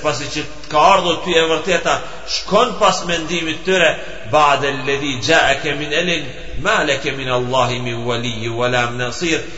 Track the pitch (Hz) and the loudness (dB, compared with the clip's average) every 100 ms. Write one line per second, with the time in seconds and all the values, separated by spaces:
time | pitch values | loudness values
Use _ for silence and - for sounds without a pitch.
0 | 151 143 143 151 - - - 151 170 190 | -2 -4 -4 -6 -8 -10 0 4 6 6
1 | 175 160 175 165 160 156 175 170 165 135 | 4 0 2 2 4 2 0 0 0 -2
2 | - - - - - 202 247 180 196 - | -4 -10 -6 -6 2 2 2 2 2 2
3 | 175 165 156 170 160 151 185 185 160 - | -2 -4 -2 -4 -4 -4 0 4 4 2
4 | - - 110 151 143 135 139 135 131 139 | -6 -10 0 4 4 4 0 -2 -2 -2
5 | 143 127 156 160 135 139 151 143 147 151 | -2 -2 2 4 4 2 -2 -4 -2 -2
6 | 180 165 139 - - - - 180 151 135 | 0 -2 -6 -10 -8 -4 0 0 0 -2
7 | 143 135 131 127 123 131 120 123 123 117 | -2 -4 -2 -2 2 2 2 0 -4 -4
8 | 120 117 120 107 117 117 123 127 120 123 | -2 -2 -4 -4 -4 -2 0 2 0 -2
9 | 123 120 175 147 - | -4 -4 -2 -2 -4